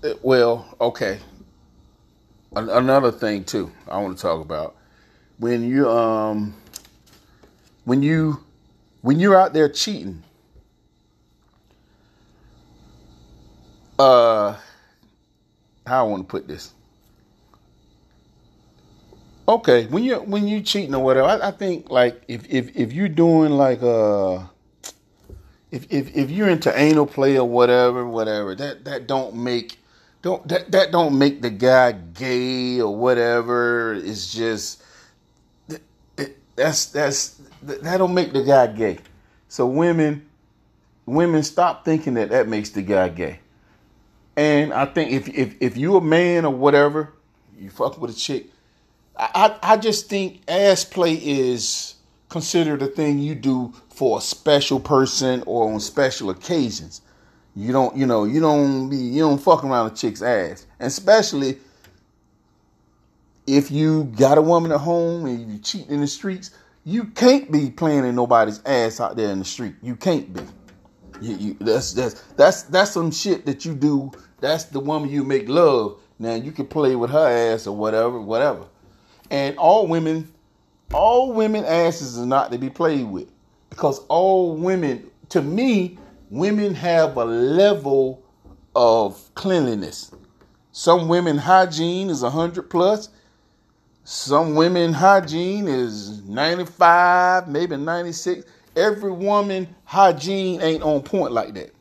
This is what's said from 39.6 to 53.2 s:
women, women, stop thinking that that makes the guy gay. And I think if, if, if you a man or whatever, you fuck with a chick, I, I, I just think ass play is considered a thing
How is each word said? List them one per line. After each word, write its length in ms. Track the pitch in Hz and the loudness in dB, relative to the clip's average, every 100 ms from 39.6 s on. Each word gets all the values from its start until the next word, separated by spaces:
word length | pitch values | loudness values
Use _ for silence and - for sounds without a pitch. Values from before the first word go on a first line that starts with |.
| 127 | -2
women, 640 | 135 170 170 156 147 - _ _ _ _ _ _ _ - | 2 0 2 0 -2 -12 _ _ _ _ _ _ _ -4
women, 380 | 139 175 160 | 0 2 2
stop 400 | 147 - 175 160 | -2 0 0 0
thinking 300 | - 160 156 | -2 -2 -2
that 160 | 120 101 | -2 0
that 180 | 123 110 | 0 0
makes 220 | 110 104 | -2 -6
the 120 | 104 | -8
guy 280 | 95 98 92 | -2 0 0
gay. 280 | 82 85 82 _ _ _ _ _ _ _ _ _ - | -2 -10 -10 _ _ _ _ _ _ _ _ _ 0
And 360 | 151 147 151 | 2 2 2
I 140 | - 139 | -2 -2
think 260 | - 151 | -2 -2
if, 160 | 131 - | -4 -6
if, 260 | - 123 - | -4 -4 -2
if 160 | 127 110 | -4 -2
you 200 | 151 196 | 2 2
a 40 | |
man 440 | 160 160 175 175 | 4 2 2 2
or 80 | 160 | 0
whatever, 600 | 127 143 143 147 151 147 _ _ _ _ - | 2 4 6 4 2 -8 _ _ _ _ -20
you 140 | 98 | -20
fuck 300 | - 127 - | -6 -6 -4
with 100 | 120 | -12
a 40 | |
chick, 360 | 110 - 135 - _ _ _ _ _ _ - | -8 -8 -8 -10 _ _ _ _ _ _ -6
I, 400 | - - 208 214 | -4 2 2 2
I, 120 | 175 | 2
I 20 | 220 | 2
just 320 | 220 - - | 2 -4 -4
think 340 | 202 190 - - | -6 -6 -10 -4
ass 360 | 175 202 185 | 2 4 4
play 300 | - - 170 | 0 -2 0
is 800 | 160 147 139 127 123 104 - - - _ _ _ | 0 -2 -2 0 -2 -4 -8 -10 -18 _ _ _
considered 540 | 165 - 175 160 143 | -10 -2 0 0 -2
a 60 | 135 | -4
thing 320 | 139 151 143 | -2 -2 0